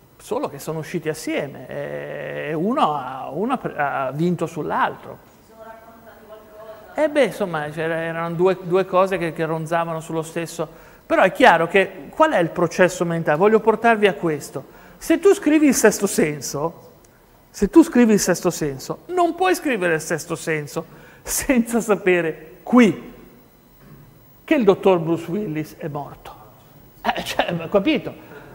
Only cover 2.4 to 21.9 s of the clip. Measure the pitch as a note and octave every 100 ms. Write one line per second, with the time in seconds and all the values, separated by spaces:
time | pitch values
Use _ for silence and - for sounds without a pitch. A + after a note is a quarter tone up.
2.4 | D3 D#3 G3 C#4+ F#3 D3 B2+ C3 C3 D3
3.4 | A3+ C4+ D#3 - C#3+ C3+ C#3 C#3+ F3 E3+
4.4 | E3 D#3 D#3+ G#3 A3+ - - - - _
5.4 | _ A3 A3+ A3 A3+ A3+ A3+ G#3+ G#3+ A3
6.4 | - - - - - - D#4 D4 A3+ -
7.4 | G3 D#3+ D3+ D#3 D#3+ D#3+ E3 E3 E3+ E3+
8.4 | F#3 F#3 F3 F3+ F#3 F3+ F#3+ F#3 E3+ E3
9.4 | D#3 D#3+ D#3 E3+ E3 D#3+ D#3+ D#3+ D#3+ E3+
10.4 | E3 - D#3 - - - - D#4 F#3+ F#3+
11.4 | B3 E3+ E3 G3 F#3 - - - D#4 A3+
12.4 | E3 - E3+ - F3+ - E3+ E3 D#3+ D3+
13.4 | G3+ A3 A3 A3 A#3 A3 G#3 - E3+ D3
14.4 | - C#3 - - - - - E4 F#4+ F#4+
15.4 | D4+ D#4 D4 G#3+ A3 G3+ G3 - D#3 D3
16.4 | - C#3 D#3+ - - - _ _ _ _
17.4 | _ - G3 E4 D4 B3 A#3 G3+ - E3+
18.4 | F3+ - D3+ C3+ - D#3 - F4+ F4 E4+
19.4 | F#4 F4+ D4+ A3+ F3+ D#3+ D#3 E3 - D#3+
20.4 | - D#3 D3 D#3+ D#3+ - - - - -
21.4 | - B3 A#3 A#3 G#3